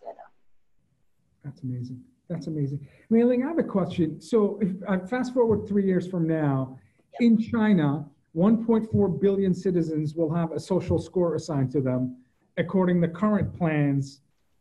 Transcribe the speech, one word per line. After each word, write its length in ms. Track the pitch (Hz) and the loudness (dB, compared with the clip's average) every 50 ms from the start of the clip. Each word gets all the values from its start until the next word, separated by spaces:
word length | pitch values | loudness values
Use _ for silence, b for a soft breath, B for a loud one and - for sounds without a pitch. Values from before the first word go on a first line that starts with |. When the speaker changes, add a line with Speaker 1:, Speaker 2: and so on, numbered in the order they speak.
| - | -18
Speaker 1:
better. 220 | - - - - - _ _ _ _ - - _ _ _ _ _ _ _ _ _ _ _ _ _ _ _ _ _ | -18 -18 -18 -20 -20 _ _ _ _ -20 -20 _ _ _ _ _ _ _ _ _ _ _ _ _ _ _ _ _
Speaker 2:
That's 200 | 143 135 - - | -16 -16 -12 -10
amazing. 380 | 127 127 123 120 127 131 123 - _ _ _ _ _ | -10 -8 -8 -10 -12 -12 -16 -18 _ _ _ _ _
That's 160 | 175 160 - | -10 -8 -8
amazing. 420 | - 160 151 143 135 143 139 B B B B B B | -8 -4 -4 -4 -4 -4 -8 B B B B B B
Mei 140 | 220 226 240 | 4 4 6
Ling, 200 | 240 254 247 254 | 6 4 2 0
I 40 | 294 | -2
have 100 | 339 330 | -2 -2
a 60 | 233 | -2
question. 580 | - - 196 175 170 - - 170 147 - - | 0 0 0 0 0 0 0 -2 -2 -2 -8
So 380 | - - - 226 208 202 - - | -8 0 2 2 2 2 0 -2
if 100 | 226 180 185 - - - | -2 -4 -4 -6 -4 -2
I 120 | 190 180 | -2 -2
fast 340 | 180 - 247 247 254 254 - | -2 -4 -4 -4 -4 -2 0
forward 340 | 262 240 226 214 202 - - | 2 2 2 2 0 0 -2
three 180 | 202 208 196 | 0 0 2
years 220 | 190 185 180 175 180 | 2 2 0 0 -2
from 200 | 185 175 165 160 | -2 -2 0 0
now, 520 | 160 160 156 143 135 131 131 127 B B B B B B B B - | 0 0 2 0 0 0 -2 -4 B B B B B B B B -4
Speaker 1:
Yep. 80 | - | 2
Speaker 2:
in 200 | 240 233 226 208 | 4 4 4 4
China, 640 | 220 - - 233 214 214 208 175 151 143 139 160 151 - _ _ _ _ _ | 2 -2 0 0 2 4 4 4 4 2 0 -2 -6 -12 _ _ _ _ _
one 300 | 160 175 214 233 220 - | 2 4 4 4 2 2
point 260 | - 226 220 220 - | 2 0 0 0 0
four 180 | - 208 202 190 | 2 2 2 2
billion 440 | 165 143 - 202 196 196 196 190 175 | 0 0 0 0 2 2 2 0 0
citizens 580 | 170 - 196 180 175 160 156 156 151 156 147 151 | 0 -2 -2 0 0 0 0 -2 -4 -4 -4 -2
will 180 | 165 165 156 165 | -2 -2 -2 0
have 180 | 170 165 160 | -2 -2 -2
a 80 | 156 131 | -4 -8
social 400 | - - 190 170 139 - 175 165 | -4 -2 -2 -2 0 0 -2 -2
score 340 | - - - 185 175 170 156 | -2 -4 -2 -2 0 0 -2
assigned 380 | 160 156 - 160 139 135 127 | -4 -6 -4 -2 -2 -2 0
to 100 | - 151 | 0 -2
them, 360 | 131 127 127 127 127 127 - b b b b b b b _ - | 0 0 0 -2 -2 -4 -6 b b b b b b b _ -6
according 440 | 170 170 - 190 185 180 175 175 | -6 0 2 2 2 4 2 2
to 60 | 170 165 | 2 0
current 440 | 165 - 208 214 214 196 160 - - - | 0 0 0 0 2 0 0 -2 -4 -2
plans, 640 | 175 160 156 151 147 143 139 139 135 139 - _ _ _ _ _ _ _ _ _ | -2 0 2 2 2 2 2 0 -2 -4 -10 _ _ _ _ _ _ _ _ _